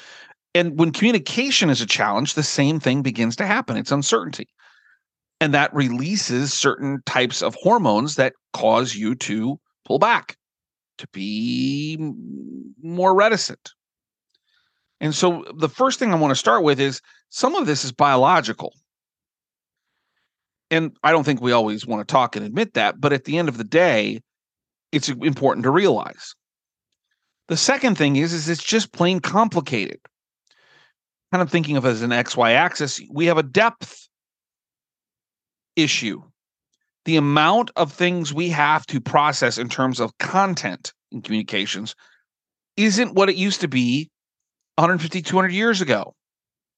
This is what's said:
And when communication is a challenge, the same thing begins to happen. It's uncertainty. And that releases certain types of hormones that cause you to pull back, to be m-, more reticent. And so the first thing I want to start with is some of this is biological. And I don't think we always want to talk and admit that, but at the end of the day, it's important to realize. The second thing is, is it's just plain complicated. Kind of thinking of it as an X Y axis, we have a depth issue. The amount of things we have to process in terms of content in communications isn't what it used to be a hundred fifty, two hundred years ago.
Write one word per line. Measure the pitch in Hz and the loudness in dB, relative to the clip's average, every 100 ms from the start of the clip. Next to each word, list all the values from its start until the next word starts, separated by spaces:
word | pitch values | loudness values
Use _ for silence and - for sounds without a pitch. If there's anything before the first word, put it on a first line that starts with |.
| - - - - _ | -20 -20 -20 -20 _
And | 175 170 147 | 0 0 2
when | 165 | 0
communication | 143 220 220 139 - 269 - 170 | 4 2 2 0 -4 -2 2 2
is | 131 | 2
a | 110 | 0
challenge, | - 104 101 143 | 0 0 0 -2
the | - | -2
same | 147 - 143 160 | -2 0 2 2
thing | 131 135 | 0 0
begins | 135 113 117 117 | 0 -2 -2 -2
to | 196 | -2
happen. | 214 - 110 | -2 -2 -6
It's | 107 | -2
uncertainty. | 143 139 226 151 - - _ _ _ _ _ _ _ _ _ | -2 0 -2 -2 -10 -16 _ _ _ _ _ _ _ _ _
And | 151 | 0
that | 143 147 | 2 0
releases | 147 135 120 147 208 - 123 143 | 0 0 -2 -4 -4 -4 -2 -2
certain | - 139 - 139 139 | 0 0 0 -4 -6
types | - 131 127 - | -4 -2 -2 -2
of | - - | -6 -2
hormones | 180 233 135 104 147 | 0 2 2 2 0
that | 147 131 - _ | 0 -2 -4 _
cause | - 110 113 127 | -2 0 2 0
you | 110 107 123 | -4 -4 -4
to | - 107 117 151 _ _ | -4 -4 -4 -6 _ _
pull | - 135 | -4 0
back, | 208 226 - - _ _ _ _ _ - | 2 0 -4 -18 _ _ _ _ _ -20
to | - | -18
be | 95 98 107 120 123 131 143 151 160 | -10 -8 -4 -4 -2 -2 -2 -6 -8
m-, | 151 - 127 139 - - - - | -8 -10 -14 -16 -14 -16 -18 -16
more | 160 175 190 | -8 0 4
reticent. | 190 214 214 - - - - _ _ _ _ _ _ _ _ _ _ _ _ | 6 6 4 -2 -10 -20 -20 _ _ _ _ _ _ _ _ _ _ _ _
And | 151 | -4
so | 143 180 170 175 156 | 2 2 0 -6 -4
the | 156 | -4
first | - 262 - | 0 0 0
thing | 240 | 0
I | 165 | 2
want | 151 | 2
to | 131 | 2
start | 226 226 | 2 2
with | 156 135 | 2 2
is | 139 127 - _ _ | 0 -4 -12 _ _
some | - 254 | -2 -2
of | 370 233 | 0 0
this | 139 | -2
is | 139 | -4
biological. | 123 143 131 135 175 113 - - - _ _ _ _ _ _ _ _ _ _ _ _ _ _ _ _ _ _ _ | 2 4 6 6 4 2 -6 -12 -14 _ _ _ _ _ _ _ _ _ _ _ _ _ _ _ _ _ _ _
And | 160 160 - | 0 0 0
I | 147 | 2
don't | 165 | 4
think | 143 127 | 2 0
we | 123 | 2
always | 120 110 107 - | 2 2 -2 -6
want | 110 | -6
to | 104 | 0
talk | 135 120 | 0 0
and | 104 | -4
admit | 104 135 226 | -6 -4 -4
that, | - 101 - | 0 -2 0
but | 147 | -2
at | 139 | -2
the | 139 160 | -2 -4
end | 165 | -4
of | 113 | -6
the | |
day, | 107 160 175 113 104 110 - _ _ _ _ _ _ | -2 2 4 2 0 -6 -12 _ _ _ _ _ _
it's | 147 139 | -4 -4
important | 123 151 135 135 - | -2 -2 0 0 2
to | 120 | 2
realize. | 156 196 110 - - - - _ _ _ _ _ _ _ _ _ _ - | 4 2 0 -4 -12 -20 -20 _ _ _ _ _ _ _ _ _ _ -6
The | 160 | 0
second | - 269 262 190 | 2 2 2 2
thing | 147 139 | 2 2
is, | 165 | 0
is | 170 156 | -2 -4
it's | 165 | -4
just | - 220 202 | 0 -2 -2
plain | - 175 180 | 0 2 2
complicated. | - 190 226 175 139 120 90 - _ _ _ _ _ _ _ _ _ _ _ _ _ | 0 2 2 0 -2 -4 -4 -8 _ _ _ _ _ _ _ _ _ _ _ _ _
Kind | 185 | -2
of | 165 | 0
thinking | 175 147 143 | 0 0 0
of | |
it | 127 | 0
as | 110 | 0
an | 120 | 0
X | 120 123 - | -2 -2 0
Y | 117 | 4
axis, | 123 175 - 143 - - | 4 2 -2 -6 -8 -10
we | 139 170 | -2 2
have | 160 | 2
a | |
depth | 143 160 226 220 - - - _ _ _ _ _ _ _ _ _ _ _ _ _ _ _ _ - | 2 2 2 0 -12 -20 -20 _ _ _ _ _ _ _ _ _ _ _ _ _ _ _ _ 0
issue. | 151 - 113 80 - _ _ _ _ _ _ _ | 0 0 -4 -8 -14 _ _ _ _ _ _ _
The | - 160 | -2 2
amount | 143 147 160 220 247 - | 2 4 4 2 0 -2
of | 156 | -4
things | - 180 180 151 | 0 -2 0 -4
we | 143 175 | -4 -2
have | 151 147 156 - | 0 2 0 -2
to | 135 | -6
process | 113 151 147 139 123 107 | -2 0 2 2 -2 -2
in | 127 | -6
terms | - 131 123 | -2 -2 -2
of | 113 - | -4 -4
content | - 185 196 175 101 87 - - _ | -2 0 0 -2 -6 -10 -14 -20 _
in | 120 | -14
communications | 104 107 98 104 104 92 113 - _ _ _ _ _ _ _ - | -6 -4 -4 -4 -4 -8 -10 -14 _ _ _ _ _ _ _ 0
isn't | 214 202 247 | 0 2 0
what | 190 196 | 2 2
it | 190 | 2
used | 196 190 | -2 -2
to | 156 | -2
be | 127 123 135 160 _ _ _ _ _ _ - | 0 0 0 -4 _ _ _ _ _ _ 0
a | |
hundred | 170 180 | 2 2
fifty, | 156 185 | -2 -6
two | 151 185 | -2 0
hundred | 185 | 0
years | 185 226 196 | 0 0 0
ago. | 160 107 - - _ _ _ _ _ | 0 0 -2 -14 _ _ _ _ _